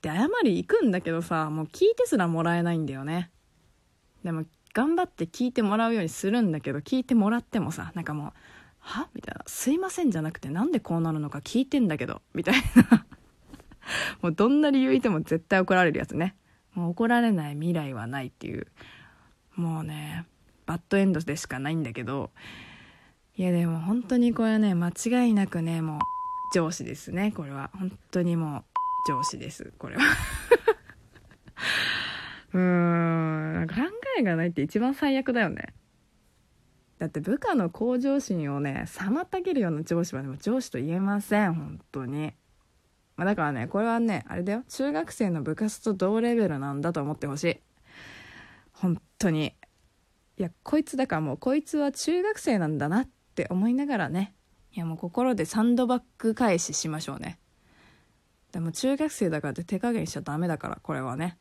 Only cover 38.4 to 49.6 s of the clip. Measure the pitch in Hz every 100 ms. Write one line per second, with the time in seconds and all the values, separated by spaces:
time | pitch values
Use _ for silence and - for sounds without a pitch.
38.4 | 143 139 143 135 - - 196 277 359 381
39.4 | 370 285 180 151 165 170 170 131 135 139
40.4 | 202 254 240 127 143 175 196 202 202 208
41.4 | 196 165 - 151 _ 139 127 147 151 -
42.4 | _ _ _ _ _ _ _ - 185 196
43.4 | 151 135 120 196 226 233 226 180 - 175
44.4 | 185 220 - - 269 302 339 - 208 165
45.4 | 143 156 214 - 226 190 190 220 240 233
46.4 | 196 139 139 139 160 160 143 151 143 143
47.4 | 170 - _ _ _ - - - - -
48.4 | - - _ - 185 170 _ _ 190 156
49.4 | 147 _